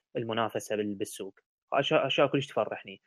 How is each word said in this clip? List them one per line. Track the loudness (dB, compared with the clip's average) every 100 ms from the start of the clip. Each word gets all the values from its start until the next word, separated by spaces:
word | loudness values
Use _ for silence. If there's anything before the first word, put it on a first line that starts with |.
| _ -6
المنافسة | -2 0 0 -2 -2 -2
بال-، | -2 -4
بالسوق. | -6 -8 -12 -12 _ _ _
أشياء، | 0 4 2 4
أشياء | 2 4
كلش | 2 0
تفرحني، | -2 -2 -4 -12 -18